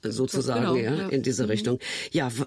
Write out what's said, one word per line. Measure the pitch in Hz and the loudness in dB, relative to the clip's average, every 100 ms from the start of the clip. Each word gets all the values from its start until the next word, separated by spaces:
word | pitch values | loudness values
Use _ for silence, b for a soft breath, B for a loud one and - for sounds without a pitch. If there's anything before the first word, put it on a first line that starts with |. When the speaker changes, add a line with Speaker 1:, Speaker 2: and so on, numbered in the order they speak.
Speaker 1:
sozusagen, | 110 113 131 135 127 123 | -4 0 0 0 0 2
Speaker 2:
Genau, | 180 127 | 2 2
Speaker 1:
ja, | 113 | 2
Speaker 2:
ja. | 151 - | 0 0
Speaker 1:
in | 139 | 0
diese | 123 123 | 0 0
Speaker 2:
Mhm. | 107 | 2
Speaker 1:
Richtung. | 107 113 123 B B B | 2 0 -2 B B B
Ja, | - 131 | -2 -2
w-, | 117 | -2